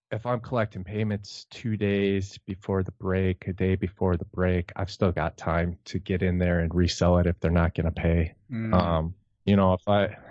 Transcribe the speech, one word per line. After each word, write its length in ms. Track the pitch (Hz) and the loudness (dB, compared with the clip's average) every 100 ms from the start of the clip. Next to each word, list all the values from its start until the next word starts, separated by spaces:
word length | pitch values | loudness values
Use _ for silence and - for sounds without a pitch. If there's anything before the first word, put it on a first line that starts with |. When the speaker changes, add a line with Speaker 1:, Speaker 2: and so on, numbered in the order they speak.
| _ | _
Speaker 1:
if 160 | 110 120 | -6 -4
I'm 140 | 123 | -4
collecting 440 | 117 123 104 - | -2 -2 -2 -4
payments 640 | 90 107 110 104 104 - - | -6 -4 -2 -4 -8 -18 -18
two 260 | - 117 104 | -10 -6 -2
days 580 | 104 101 101 98 98 - | 0 2 2 0 -4 -10
before 440 | - 95 - 95 | -12 -10 -2 -2
the 100 | 92 | -2
break, 540 | - 95 95 92 90 - | -6 -2 0 0 -2 -6
a 60 | |
day 220 | 90 92 92 | -2 0 0
before 400 | 90 - 95 87 | -2 -2 0 0
the 80 | - | -4
break, 460 | - 90 90 85 - | -2 0 0 -2 -6
I've 140 | 92 | -8
still 220 | - 95 | 0 0
got 240 | 80 80 - | 0 -4 -4
time 400 | - 82 85 87 - | -2 0 -2 -4 -8
to 120 | 92 | -8
get 220 | - 90 | -4 -2
in 140 | 92 90 | 0 2
there 240 | 90 87 | 2 2
and 140 | 82 | 0
resell 440 | 85 85 - 87 87 | 2 0 2 4 4
it 80 | 85 | 2
if 120 | 85 | 0
they're 100 | 85 | 0
not 240 | 85 82 | 2 2
gonna 180 | - 82 | 0 -2
pay. 420 | 80 85 85 82 - - | 0 0 2 0 -6 -10
Speaker 2:
Mm. 220 | 113 113 | -6 0
Speaker 1:
Um, 400 | 95 85 82 80 90 _ _ - | 2 2 0 -2 -8 _ _ 2
you 100 | 101 | 4
know, 160 | 95 | 4
if 140 | 92 - | 2 2
I, 280 | 104 101 - - | 2 2 -4 -14